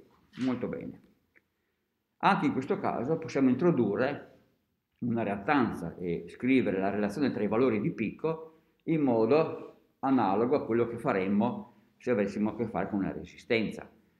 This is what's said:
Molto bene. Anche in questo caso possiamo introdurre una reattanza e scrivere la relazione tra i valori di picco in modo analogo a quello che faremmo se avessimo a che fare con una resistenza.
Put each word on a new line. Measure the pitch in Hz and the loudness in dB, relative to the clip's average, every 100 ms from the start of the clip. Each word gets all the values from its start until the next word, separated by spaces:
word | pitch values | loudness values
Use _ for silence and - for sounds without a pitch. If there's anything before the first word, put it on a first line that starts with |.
| - _ _ - | -20 _ _ -4
Molto | 127 120 95 | -2 -2 -4
bene. | - - - - _ _ _ _ _ _ _ _ _ _ _ | -6 -10 -16 -20 _ _ _ _ _ _ _ _ _ _ _
Anche | - 196 147 | 2 2 2
in | |
questo | 113 - 202 | 0 -2 -2
caso | 117 73 123 160 | -2 -2 -2 -4
possiamo | - 143 131 | -2 2 2
introdurre | 120 175 135 104 101 131 139 - - _ _ _ _ _ _ 120 | 4 4 4 2 2 0 -2 -12 -20 _ _ _ _ _ _ -4
una | 117 | -2
reattanza | 104 101 - 143 107 87 85 - | -2 -4 0 2 2 -2 -8 -6
e | 90 82 - | -4 -4 -6
scrivere | - 123 131 101 95 | -6 2 2 2 0
la | 95 | 0
relazione | 101 104 151 135 | 0 -2 0 -2
tra | - | 0
i | 104 | 0
valori | 113 131 110 | 2 2 2
di | 147 | -2
picco | - 107 - 156 160 - - _ _ - | -2 -6 -4 -4 -6 -10 -20 _ _ -2
in | 160 | 0
modo | 139 113 113 151 156 - - - _ _ | 2 4 4 4 2 -4 -12 -18 _ _
analogo | 135 131 101 98 123 139 | 0 2 2 2 2 2
a | - | 0
quello | 117 117 | 0 0
che | 117 | -2
faremmo | 139 98 95 101 120 - - _ _ _ | -2 0 2 2 2 -2 -12 _ _ _
se | 123 | -2
avessimo | 110 101 104 107 | 0 0 0 -2
a | 110 | -2
che | 113 | -4
fare | 90 95 | -2 -2
con | 101 | -2
una | 87 | -2
resistenza. | 73 80 - - 117 95 - - _ _ | -4 -10 -18 -2 0 0 -6 -14 _ _